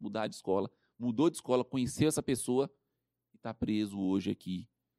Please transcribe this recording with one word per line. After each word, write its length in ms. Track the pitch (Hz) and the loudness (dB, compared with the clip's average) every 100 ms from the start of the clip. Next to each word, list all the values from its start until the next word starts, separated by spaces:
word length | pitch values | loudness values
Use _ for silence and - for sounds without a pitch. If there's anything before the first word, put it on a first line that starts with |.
mudar 260 | 104 107 107 | -8 -4 -6
de 80 | - | -6
escola." 340 | - 95 98 _ _ - | 0 0 0 _ _ -6
Mudou 300 | 120 113 165 | -2 2 2
de 80 | - | 2
escola, 260 | - 123 | 0 0
conheceu 440 | 123 131 120 - 151 | 0 -2 -2 2 2
essa 140 | 151 | 2
pessoa 480 | 143 127 - 127 139 _ _ _ _ _ _ | 0 -2 0 0 0 _ _ _ _ _ _
e 40 | _ | _
tá 140 | 117 | -12
preso 460 | 110 - 107 104 101 | -6 -2 0 0 0
hoje 300 | 92 95 98 | 2 2 2
aqui, 360 | 101 - 90 - _ _ | -4 -4 -6 -8 _ _